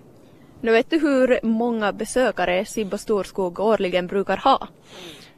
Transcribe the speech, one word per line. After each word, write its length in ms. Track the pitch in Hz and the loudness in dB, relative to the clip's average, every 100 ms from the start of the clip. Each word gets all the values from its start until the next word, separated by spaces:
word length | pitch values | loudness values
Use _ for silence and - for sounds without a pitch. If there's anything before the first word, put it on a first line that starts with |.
| - - - - - - | -20 -20 -20 -20 -20 -8
Nu 120 | 226 | 2
vet 180 | 226 262 | 2 2
du 80 | 320 | 2
hur 400 | 294 262 254 254 | 2 4 4 2
många 500 | 226 226 240 226 202 | 0 0 0 0 -2
besökare 720 | 196 220 254 254 180 180 180 | -4 -4 0 0 0 -2 -2
Sibbo 340 | 214 - 196 202 | -2 -6 -4 -4
Storskog 640 | - 208 180 - 185 175 | -2 -2 -2 -4 -4 -2
årligen 460 | 208 208 185 180 180 | 2 2 2 -2 -2
brukar 300 | 196 196 190 | -2 -2 0
ha? 320 | 269 240 - - - - 175 151 - | 2 2 0 -18 -20 -18 -18 -18 -20